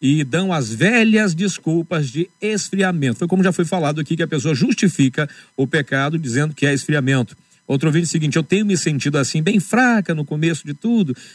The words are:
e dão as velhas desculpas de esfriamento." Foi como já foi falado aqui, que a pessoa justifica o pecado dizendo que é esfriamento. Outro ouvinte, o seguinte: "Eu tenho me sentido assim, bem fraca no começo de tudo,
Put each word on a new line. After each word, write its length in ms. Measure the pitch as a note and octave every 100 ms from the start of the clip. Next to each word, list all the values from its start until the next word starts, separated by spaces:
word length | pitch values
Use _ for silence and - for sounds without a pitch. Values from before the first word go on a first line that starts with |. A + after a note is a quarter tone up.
| C3
e 160 | D3+
dão 300 | C3+ E3 F#3+
as 180 | D#3+ A2
velhas 640 | A2+ F#3+ A#3+ A3 G#3+ G#3
desculpas 760 | D#3+ G3 - D#3+ E3 E3+ E3 C3+
de 200 | C#3 F3+ _
esfriamento." 800 | G#3+ G#3 - G3 F#3 E3+ C3+ -
Foi 80 | F3
como 140 | F#3
já 120 | F#3
foi 100 | F3
falado 380 | E3 F#3 D3 D#3
aqui, 160 | D3 E3+
que 60 |
a 40 | D#3+
pessoa 260 | D3+ C3+
justifica 760 | A#2+ B3 A3 F#3 - C3 - C#3+ - - -
o 100 | C3
pecado 540 | D#3 - C3+ C#3+ E3
dizendo 340 | C#3 B2+ D3+
que 120 | D3 C#3+
é 80 |
esfriamento. 640 | C3+ - D3+ C3 C3+ A2+ - _ _ -
Outro 220 | C#3 D#3+
ouvinte, 200 | D#3+ E3
o 20 |
seguinte: 260 | E3+ D3+ D#3+
"Eu 80 |
tenho 220 | - F#3+ G#3
me 100 | F#3
sentido 420 | D#3+ C#3+ C#3+ D3
assim, 240 | B2+ D#3+
bem 200 | E3 G#3+
fraca 520 | - A3+ B3+ A3+ F3
no 120 | D#3 C#3+
começo 420 | D3+ E3 D#3+ D3+
de 60 |
tudo, 420 | D3 A#3 A#3 D3+ B2 -